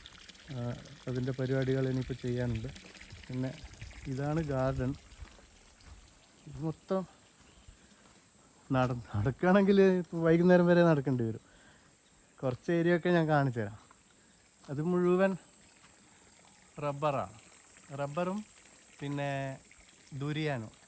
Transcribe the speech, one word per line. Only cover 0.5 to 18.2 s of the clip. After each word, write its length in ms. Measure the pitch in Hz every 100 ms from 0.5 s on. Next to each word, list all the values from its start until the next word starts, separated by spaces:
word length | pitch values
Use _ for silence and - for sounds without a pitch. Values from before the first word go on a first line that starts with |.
ആ, 180 | 131 120 120 - - -
അതിൻ്റെ 240 | 127 127 131
പരിപാടികൾ 440 | 127 135 131 135 131
ഇനിയിപ്പോൾ 260 | 131 123 120
ചെയ്യാനുണ്ട്. 460 | 127 123 123 113 120 - - - - - -
പിന്നെ 260 | 127 131 147 - - - - -
ഇതാണ് 300 | 131 143 156 156
ഗാർഡൻ. 400 | 131 131 135 127 147 - - - - - - - - - - - - - - -
ഇത് 100 | 135 160
മൊത്തം 340 | 151 - 190 175 - - - - - - - - - - - - - - - - 135
നട-, 200 | 127 120 113
നടക്കുകയാണെങ്കിൽ 640 | 104 110 - 180 190 196 202 190 185
ഇപ്പോൾ 160 | 170 170 165
വൈകുന്നേരം 400 | 170 175 180 175
വരെ 120 | 175 170
നടക്കേണ്ടി 360 | 151 135 127 113
വരും. 140 | 110 - - - - - - - - - -
കുറച്ച് 300 | 135 127 - 170
ഏരിയ 180 | 170 175
ഒക്കെ 120 | 180 175
ഞാൻ 100 | 156
കാണിച്ചു 280 | 151 139 117
തരാം. 180 | 101 107 - - - - - - - - -
അത് 100 | 139 160
മുഴുവൻ 420 | 180 180 180 190 190 - - - - - - - - - - - - - -
റബ്ബറാണ്, 520 | 147 139 151 135 95 - - - - - - 139
റബ്ബറും 380 | 143 147